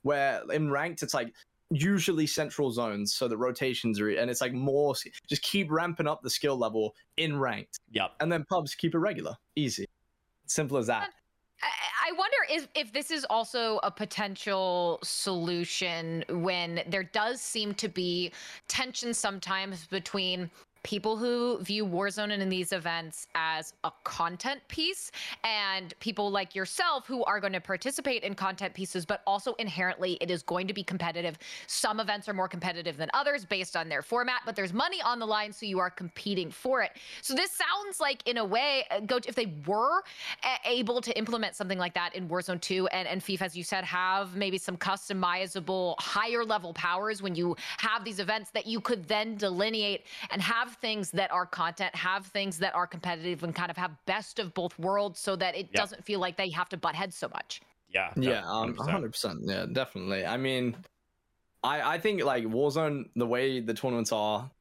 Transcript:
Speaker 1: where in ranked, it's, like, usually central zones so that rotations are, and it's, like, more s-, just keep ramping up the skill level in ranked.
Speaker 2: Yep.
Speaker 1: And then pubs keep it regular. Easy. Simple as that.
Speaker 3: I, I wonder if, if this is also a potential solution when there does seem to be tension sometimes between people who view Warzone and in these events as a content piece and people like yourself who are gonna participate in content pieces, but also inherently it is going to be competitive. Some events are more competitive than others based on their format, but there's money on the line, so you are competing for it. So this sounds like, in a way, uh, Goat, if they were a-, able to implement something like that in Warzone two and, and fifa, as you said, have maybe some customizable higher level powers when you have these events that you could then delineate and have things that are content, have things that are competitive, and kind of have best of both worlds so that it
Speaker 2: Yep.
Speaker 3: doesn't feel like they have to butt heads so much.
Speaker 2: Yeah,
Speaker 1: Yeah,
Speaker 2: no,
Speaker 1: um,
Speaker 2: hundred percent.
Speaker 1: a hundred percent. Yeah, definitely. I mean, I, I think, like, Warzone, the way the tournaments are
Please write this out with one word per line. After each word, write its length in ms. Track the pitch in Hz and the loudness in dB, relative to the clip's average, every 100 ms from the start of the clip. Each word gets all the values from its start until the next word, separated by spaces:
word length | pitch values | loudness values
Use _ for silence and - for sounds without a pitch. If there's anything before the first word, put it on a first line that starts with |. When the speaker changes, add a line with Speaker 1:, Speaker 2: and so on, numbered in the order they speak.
Speaker 1:
where 400 | 135 143 139 107 62 | 2 4 2 2 0
in 200 | 151 151 | 0 2
ranked, 320 | 139 165 165 | 2 0 -4
it's, 100 | 147 | -2
like, 180 | 139 117 - - _ _ | 0 -2 -8 -20 _ _
usually 540 | 151 175 202 160 160 151 | 2 4 6 4 4 2
central 460 | - 147 - 139 | 2 0 2 2
zones 420 | 117 117 104 104 | 2 0 0 0
so 140 | - 127 | 2 0
that 80 | 110 | 2
rotations 640 | 127 123 131 120 117 104 | 0 2 0 2 0 2
are, 80 | 107 | 2
and 200 | 98 120 | 2 2
it's, 120 | 120 | 0
like, 120 | 127 | 0
more 380 | 127 139 135 147 | 0 2 4 4
s-, 160 | 131 - - - | 2 -4 -14 -2
just 120 | 147 | 0
keep 280 | - 202 165 | 2 0 2
ramping 380 | 156 175 165 156 | 2 0 0 0
up 120 | 156 | 0
the 80 | 127 | -2
skill 280 | - 147 135 | 0 2 2
level 400 | 113 110 107 - _ - | 2 2 0 -2 _ -2
in 220 | 160 143 | 0 2
ranked. 400 | 131 104 - - _ | 0 -2 -8 -16 _
Speaker 2:
Yep. 180 | 107 95 - | -2 -2 0
Speaker 1:
And 140 | 160 | 0
then 120 | 165 143 | 0 2
pubs 240 | 185 147 | 0 0
keep 180 | - 170 | -2 0
it 60 | 165 | 2
regular. 380 | 190 143 80 113 _ | 0 -2 -8 -10 _
Easy. 320 | - 139 107 98 _ _ _ _ _ - | 0 0 0 -6 _ _ _ _ _ -2
Simple 320 | - 147 139 | 0 2 2
as 100 | 113 | 2
that. 240 | 113 101 - _ _ _ _ | 2 0 -8 _ _ _ _
Speaker 3:
I, 460 | - 311 - 226 330 | -4 -2 -2 0 0
I 40 | |
wonder 240 | 349 392 523 359 | 2 2 4 2
if, 180 | 339 285 | 0 0
if 180 | - 240 | -4 -2
this 200 | 247 285 | -4 -2
is 120 | 311 262 | -2 2
also 480 | 220 220 247 226 214 | 2 2 0 2 2
a 60 | 202 | 0
potential 1040 | - 208 - 202 190 - 196 185 180 175 165 | -2 -4 -2 -2 -2 0 2 4 4 2 2
solution 1200 | - - 202 180 170 175 175 - 180 165 165 165 - | -2 -2 0 0 2 0 0 0 0 -2 -2 -4 -2
when 540 | 175 175 180 170 170 - | 0 2 0 0 -2 -2
there 160 | 196 | -2
does 360 | 180 220 220 254 | 0 0 0 -2
seem 340 | - 226 208 | -4 -2 -2
to 140 | 202 214 | -2 -4
be 440 | - 180 175 175 - - - - | -2 0 0 -2 -6 -14 -16 -6
tension 480 | - 254 - 240 | -2 -2 -2 -2
sometimes 720 | 226 208 196 180 190 196 185 160 | 0 -2 -2 -2 -2 -2 -8 -4
between 640 | 190 - 202 185 180 175 - - _ | -4 -2 0 0 0 -4 -8 -20 _
people 320 | - 208 214 | -6 -2 0
who 440 | 220 240 240 240 233 | 0 2 2 2 0
view 220 | 185 208 | -2 0
Warzone 480 | 208 170 202 202 208 | 0 0 0 0 -2
and 100 | 202 | 0
in 60 | 190 | 0
these 240 | 185 175 | 0 0
events 540 | 185 170 165 160 - - | 0 0 -2 -4 -12 -4
as 400 | 165 160 160 160 _ | 0 0 0 -6 _
a 80 | 160 - | -6 -4
content 600 | - - 170 175 254 277 _ | -8 0 0 0 -4 -4 _
piece 440 | - 320 381 - - - - | -2 -2 -2 -8 -10 -10 -4
and 480 | 226 214 202 190 180 - | 0 2 2 0 -4 -6
people 300 | 226 208 202 | -4 0 0
like 240 | 196 190 | 0 -2
yourself 520 | 190 190 - 349 285 - | -4 -4 0 2 2 0
who 160 | 254 | 0
are 140 | 220 202 | 2 2
gonna 220 | 196 190 | 0 -2
participate 640 | - 185 262 277 285 240 | -2 -2 -2 -2 0 0
in 120 | 202 | -2
content 380 | 196 190 185 190 | -2 -2 -2 -6
pieces, 320 | - 190 185 | -4 -4 -4
but 160 | 160 202 - | -2 -2 2
also 260 | 202 262 220 | 0 0 -2
inherently 560 | 214 160 185 - 185 175 | -4 0 0 2 -2 0
it 80 | 175 | 0
is 120 | 175 | 0
going 240 | - 180 190 | 0 0 0
to 60 | |
be 100 | 202 | -4
competitive. 560 | 185 180 170 165 170 160 - - - | -4 -2 -2 0 -4 -4 -14 -14 -6
Some 340 | - 240 214 | 0 2 2
events 300 | 208 208 202 | 0 -2 -2
are 20 | |
more 160 | 190 185 | -2 -2
competitive 480 | 180 185 170 170 143 | 0 -2 -2 -4 -4
than 140 | 160 | 0
others 320 | 254 285 285 | 2 4 0
based 320 | 196 196 180 175 | 0 -2 0 -2
on 140 | 160 | 0
their 100 | 143 | -2
format, 400 | - 233 247 247 220 | 2 2 2 0 -2
but 100 | 208 | -2
there's 160 | 190 | 0
money 300 | 202 330 370 | 2 0 2
on 160 | 233 240 | 0 0
the 80 | 220 | 2
line, 260 | 214 208 | 2 0
so 140 | 202 214 | -6 -2
you 120 | 185 | 2
are 120 | 180 | 0
competing 600 | - 175 - 208 190 165 | -2 -10 -6 -2 0 -2
for 300 | - 254 262 | -4 0 2
it. 120 | 196 - - - | 2 -2 -16 -8
So 140 | - | -2
this 160 | 262 370 | 0 0
sounds 500 | - 330 381 403 370 | 0 0 0 -2 0
like, 260 | 294 269 - | 2 2 0
in 120 | 240 | 0
a 60 | 208 | 2
way, 380 | 220 285 269 - | 4 4 2 2
uh, 100 | 202 | -2
Goat, 260 | 208 247 240 | 2 0 2
if 60 | |
they 180 | 247 226 151 147 | -2 -2 -4 0
were 340 | 208 254 349 - - - - | 4 6 4 0 -12 -10 -2
a-, 220 | 247 254 - | -2 0 0
able 360 | 247 226 240 | 2 2 0
to 120 | 233 - | 0 -2
implement 380 | 220 233 208 - | 0 -2 -2 -2
something 220 | 185 190 | -2 0
like 140 | 175 | 0
that 220 | 175 175 | 0 -2
in 120 | 190 180 | -4 -2
Warzone 320 | 180 180 175 | -2 -2 -4
two 280 | - 185 185 | 0 2 2
and, 200 | 185 175 | 0 0
and 140 | 185 | -2
fifa, 220 | - 185 | -2 -2
as 120 | 185 | -2
you 100 | 165 | -4
said, 200 | 170 196 | -2 -2
have 500 | 180 180 185 190 196 | 0 0 2 2 0
maybe 220 | 180 202 185 | -2 0 0
some 220 | - 175 | -2 -2
customizable 1160 | 196 196 - 190 180 180 190 196 160 190 180 - | 0 -2 -2 0 2 2 -2 -4 0 2 2 0
higher 440 | - 202 214 233 | 0 0 2 2
level 300 | 226 214 175 | 2 0 0
powers 480 | 165 175 185 214 208 | -2 0 2 0 -2
when 140 | 196 | -2
you 200 | 170 175 160 - - | 0 0 0 -6 -2
have 260 | 220 226 | 0 0
these 160 | 208 196 | -2 -4
events 320 | 190 214 196 | 0 -2 0
that 140 | 220 214 | -4 -2
you 140 | 226 | -2
could 260 | - 233 156 | 0 -2 2
then 300 | 214 220 208 | 0 0 0
delineate 720 | 202 180 214 220 208 196 - - - | 0 2 2 2 0 -2 -6 -14 -4
and 100 | 196 | 0
have 280 | 175 226 247 - | 2 2 0 -2
things 300 | 233 214 185 | -2 -2 0
that 220 | 170 190 | 0 2
are 120 | 156 | 2
content, 480 | 160 - 165 170 185 170 | 0 0 -2 0 -2 0
have 280 | 185 190 190 | 0 0 -2
things 300 | 208 196 160 | -2 -2 0
that 160 | 185 170 | 2 2
are 100 | 175 | 0
competitive, 560 | 170 180 170 170 165 | -2 -2 -2 -2 -2
and 140 | 170 165 | -2 -2
kind 160 | 175 | -2
of 40 | 165 | -2
have 140 | 180 151 - | -4 -4 -2
best 320 | 196 - - | -2 -2 -6
of 160 | 185 | -4
both 240 | 190 175 - | -2 -4 -2
worlds 400 | 175 202 202 - | 2 2 2 -2
so 160 | - | -2
that 220 | 185 185 175 | 0 0 -2
it 100 | 196 | 0
Speaker 2:
Yep. 0 | |
Speaker 3:
doesn't 320 | 202 202 208 | 0 0 -4
feel 160 | 196 202 | -4 0
like 160 | 180 175 | 0 0
they 120 | 190 | -2
have 200 | 160 180 | 0 -2
to 80 | 175 | -2
butt 180 | 165 | -2
heads 220 | 156 196 - | -2 -4 -4
so 120 | 139 | -6
much. 320 | - - - - _ _ | -6 -8 -12 -14 _ _
Speaker 2:
Yeah, 240 | 92 92 | -2 0
Speaker 1:
Yeah, 280 | - 131 113 | 0 2 2
Speaker 2:
no, 40 | 87 | 0
Speaker 1:
um, 60 | 107 | -2
Speaker 2:
hundred 160 | 113 117 | -2 -2
percent. 120 | 135 | 0
Speaker 1:
a 40 | |
hundred 180 | 190 117 | 0 -2
percent. 280 | - 107 85 | -4 -4 -2
Yeah, 240 | - 95 90 | -2 -2 0
definitely. 520 | - 131 95 92 95 | -2 -2 -4 -2 -2
I 120 | 87 120 | 0 0
mean, 400 | 131 127 123 117 - _ _ _ _ _ _ _ | 0 2 0 -2 -14 _ _ _ _ _ _ _
I, 300 | 123 147 135 | 0 2 2
I 40 | 165 | 2
think, 240 | 214 196 | 2 4
like, 220 | 139 127 | 4 4
Warzone, 600 | 113 113 143 143 156 143 - 117 | 2 4 4 4 2 0 -2 0
the 100 | 120 | 2
way 320 | 123 131 127 | 4 4 2
the 160 | 113 | -2
tournaments 380 | 113 131 120 110 | 0 0 2 2
are 360 | 110 107 104 127 _ | 2 2 0 -4 _